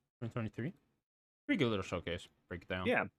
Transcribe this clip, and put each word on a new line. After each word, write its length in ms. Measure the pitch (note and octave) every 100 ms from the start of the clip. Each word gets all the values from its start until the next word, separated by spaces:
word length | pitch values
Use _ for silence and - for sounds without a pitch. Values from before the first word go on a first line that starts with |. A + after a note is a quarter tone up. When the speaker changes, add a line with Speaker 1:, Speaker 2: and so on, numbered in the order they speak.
| _ _
Speaker 1:
twenty 120 | A2+
twenty-three. 400 | A#2+ A2 - B2+ - _ _ _ _ _ _ -
Pretty 120 | B3
good 100 | A#2+
little 140 | G#2
showcase. 440 | - F2+ E2+ E2+ - _ -
Break 140 | F2+
it 40 | -
down. 200 | F#2 F#2
Speaker 2:
Yeah. 180 | F#3 F#2